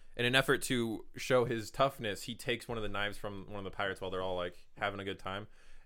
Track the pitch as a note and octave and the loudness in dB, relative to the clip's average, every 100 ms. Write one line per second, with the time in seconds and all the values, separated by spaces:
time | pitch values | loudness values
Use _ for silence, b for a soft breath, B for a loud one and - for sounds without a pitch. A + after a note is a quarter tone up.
0 | - - A#2+ C3+ C3 C3 - B2+ A2+ G#2 | -10 0 4 6 6 4 4 2 2 -2
1 | - - - B2+ A#2 A2+ G#2 - C3+ - | -6 -6 4 6 6 0 -2 2 2 2
2 | A2 F#2+ - A2+ - A#2+ - A#2 G#2 G2+ | -4 -4 -6 -6 -2 -2 -2 -2 0 2
3 | G#2 G2 G#2 G2 F#2 G#2 F#2+ - G2 F#2 | 0 0 -4 -6 -6 -6 -6 -2 -2 0
4 | F#2+ F#2 F#2 F2+ F2+ - - - G#2 G2+ | -2 0 0 0 -2 -6 -14 -2 -2 -2
5 | G2 F#2+ F#2+ G2 G#2+ - - - | -4 -4 -4 -6 -8 -16 -14 -14